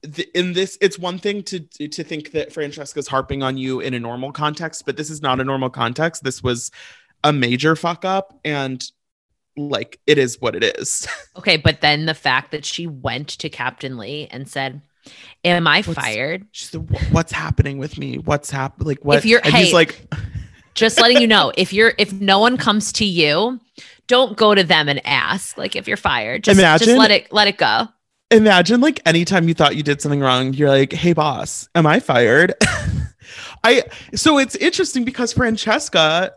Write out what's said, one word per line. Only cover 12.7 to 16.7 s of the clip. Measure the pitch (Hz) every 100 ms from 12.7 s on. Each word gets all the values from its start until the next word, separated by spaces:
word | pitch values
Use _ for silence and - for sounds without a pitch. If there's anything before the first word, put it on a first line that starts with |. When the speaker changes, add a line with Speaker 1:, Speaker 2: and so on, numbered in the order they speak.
| - 170
Speaker 2:
went | 139 135 123 143
to | - 160
Captain | - 127 127 135 127
Lee | 104 147 151
and | 123 135
said, | - 135 135 _ _ - - - _ 175
"Am | 175 165
I | 156
Speaker 1:
What's | 202 156
Speaker 2:
fired?" | 120 107 135 180 202
Speaker 1:
She | -
said, | -